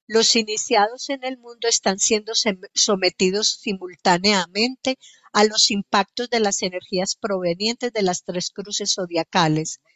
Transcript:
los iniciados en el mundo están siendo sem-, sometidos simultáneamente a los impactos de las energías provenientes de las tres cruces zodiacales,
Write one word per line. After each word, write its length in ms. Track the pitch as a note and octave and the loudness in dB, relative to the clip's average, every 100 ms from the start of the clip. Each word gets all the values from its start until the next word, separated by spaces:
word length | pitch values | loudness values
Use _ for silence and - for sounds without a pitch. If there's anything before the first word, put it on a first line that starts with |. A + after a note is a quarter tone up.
| - | -2
los 280 | A3 A3+ | 2 4
iniciados 760 | A#3+ G#3+ G#3+ - A3+ G#3 B3+ - | 2 0 -4 0 2 2 -2 -8
en 140 | C#4 | -6
el 120 | B3+ C4 | -8 -10
mundo 320 | A#3 A#3 A#3 | -14 -6 -2
están 300 | - G#3+ G3 | 0 0 0
siendo 340 | - A3 G#3+ | 0 0 -2
sem-, 380 | A3+ A#3 F#3+ F#3+ | -2 -2 -2 -6
sometidos 840 | - - G3 F#3 - F#3 G3 - - | -2 2 2 0 2 0 2 -2 -2
simultáneamente 1400 | - F#3+ F#3 F3+ G3 F3+ G3 G3+ E3+ F#3+ A#3+ C4 - C4 - - _ | -6 -6 -8 -2 2 4 4 2 0 -2 -2 -2 -6 -6 -10 -20 _
a 100 | G#3 | 2
los 260 | G#3+ A3 - | 4 4 2
impactos 600 | G3+ - G#3 G3 - A#3+ | 0 0 0 0 -4 -4
de 100 | A#3 | 0
las 220 | G#3 - | 0 -2
energías 540 | F#3+ F3+ - F#3 F#3 - | -4 -6 -6 -4 -4 -4
provenientes 760 | A3 F#3+ F3+ F3 G#3+ A#3+ B3 | -4 -2 -2 -2 -4 -4 -4
de 80 | A3+ | 0
las 240 | F#3+ F3+ | 0 0
tres 260 | - F3+ - | -4 -6 -6
cruces 440 | - G3 - G3+ | -8 -8 -6 -4
zodiacales, 880 | - F3+ E3+ E3 G3 E3 D#3 D#3+ - _ | -4 -4 -4 -2 0 2 0 -2 -10 _